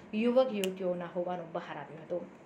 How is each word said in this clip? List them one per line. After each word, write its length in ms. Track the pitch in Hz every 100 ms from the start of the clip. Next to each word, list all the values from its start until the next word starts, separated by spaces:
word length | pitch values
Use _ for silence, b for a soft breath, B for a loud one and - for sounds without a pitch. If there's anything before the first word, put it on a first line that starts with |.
| B
યુવક 400 | 214 240 247 254
યુવતીઓના 520 | 208 190 185 180 175
હોવાનું 460 | 175 180 180 180 160
બહાર 260 | 170 170 156
આવ્યું 280 | 143 156
હતું. 200 | - 175 196 -